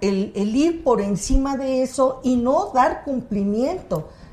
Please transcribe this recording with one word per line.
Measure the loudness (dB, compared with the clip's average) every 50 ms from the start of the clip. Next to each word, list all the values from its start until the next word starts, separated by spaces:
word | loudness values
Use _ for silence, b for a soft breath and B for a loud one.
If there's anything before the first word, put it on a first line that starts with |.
el, | -2 0 0 0 -2 -2 -2
el | -2 -2 0 2
ir | 2 2 2 0 0 0
por | 2 2 2
encima | 2 -2 -4 -4 0 2 2 2 2 0 -2
de | -4 -2 -2 0 0 -2
eso | -2 0 0 0 0 0 -2 -2
y | 0 0
no | 2 2 2 2 0 0 0 2
dar | 2 2 2 2 -2 -6
cumplimiento | -6 -6 -6 -4 -4 -4 -2 0 0 0 0 0 -2 -2 -6 -6 -4 -6 -6 -6 B B B B B